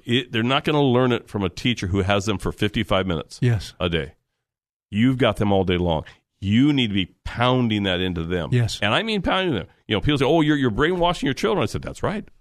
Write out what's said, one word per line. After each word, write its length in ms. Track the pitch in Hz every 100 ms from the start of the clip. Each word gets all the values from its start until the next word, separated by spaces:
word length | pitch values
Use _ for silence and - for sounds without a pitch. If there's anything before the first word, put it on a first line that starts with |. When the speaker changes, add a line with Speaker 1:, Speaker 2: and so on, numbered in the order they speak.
| -
Speaker 1:
it, 260 | 117 -
they're 120 | 113
not 200 | 120 139
gonna 180 | 160 151
learn 280 | 139 120 127
it 160 | 117 -
from 160 | 104
a 60 | 95
teacher 380 | - 127 113 95
who 140 | 98
has 220 | 95 101 101
them 120 | 95
for 140 | 87
fifty-five 540 | - 104 120 104 98 95
minutes 320 | 82 - -
Speaker 2:
Yes. 320 | 123 110 - -
Speaker 1:
a 100 | 87
day. 240 | 82 71 - _ _ _ _ _ _ _
You've 280 | 101 123 127
got 200 | 120 101
them 140 | 104
all 120 | 98 92
day 120 | 90
long. 260 | 87 78 - - _ _
You 320 | 95 110 143
need 160 | 143 117
to 60 |
be 220 | 98 87 _ -
pounding 580 | - 123 127 117 107
that 160 | 101 90
into 240 | 92 85
them. 260 | 82 90 76
Speaker 2:
Yes. 260 | 123 113 -
Speaker 1:
And 120 | 104
I 100 | 135
mean 180 | 220 214
pounding 340 | 214 190 185 110
them. 120 | - _ -
You 80 | 104
know, 40 |
people 160 | 147 147
say, 60 | 131
"Oh, 160 | 165
you're, 140 | 151 151
you're 140 | 127
brainwashing 580 | 104 151 185 170 175 -
your 60 |
children." 300 | 131 196 196
I 20 | 113
said, 160 | 78
"That's 200 | - -
right. 220 | 135 214 - _